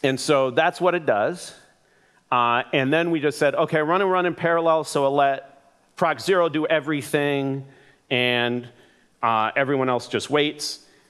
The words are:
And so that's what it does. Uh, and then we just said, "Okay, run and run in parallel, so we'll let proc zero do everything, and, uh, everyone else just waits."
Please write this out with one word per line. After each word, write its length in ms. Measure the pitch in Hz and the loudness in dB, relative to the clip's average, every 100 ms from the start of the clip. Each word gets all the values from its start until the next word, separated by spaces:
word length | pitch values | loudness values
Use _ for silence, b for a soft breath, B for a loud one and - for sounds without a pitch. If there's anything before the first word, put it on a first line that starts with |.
And 140 | 139 131 | -2 0
so 320 | - 143 131 | 2 2 2
that's 300 | 120 170 175 | 2 0 2
what 160 | 175 175 | 0 0
it 100 | 147 | 0
does. 480 | 104 120 175 - - _ b b b b b b | 2 0 -2 -12 -20 _ b b b b b b
Uh, 340 | 123 120 120 - | 0 2 2 0
and 200 | 147 131 | -2 0
then 180 | 156 170 | 0 0
we 100 | 165 | -2
just 180 | 147 143 | -2 0
said, 160 | 147 | 0
"Okay, 260 | 135 156 156 | 0 0 0
run 200 | 151 180 | 0 0
and 100 | 196 | 2
run 160 | 185 175 | 0 0
in 80 | |
parallel, 500 | 156 170 170 165 160 | 0 0 2 2 0
so 180 | 147 147 | 0 0
we'll 120 | 139 | 0
let 480 | 143 139 135 - - _ _ _ - | 2 2 0 -8 -20 _ _ _ -2
proc 220 | 170 143 | -2 -2
zero 300 | 139 190 170 | 0 2 2
do 180 | 147 156 | 0 0
everything, 1000 | 160 143 151 - 147 143 139 135 135 135 B B B - | -2 -2 -6 -2 -2 0 0 -2 -4 -8 B B B -4
and, 580 | 123 123 123 120 120 120 b b b b _ | 0 0 0 0 -2 -8 b b b b _
uh, 280 | 117 113 110 | 0 0 0
everyone 340 | - 139 139 131 | 0 0 0 0
else 200 | 123 - | -2 -2
just 220 | 110 - | -6 -2
waits." 500 | 147 147 143 - - b b b | 0 0 -2 -10 -12 b b b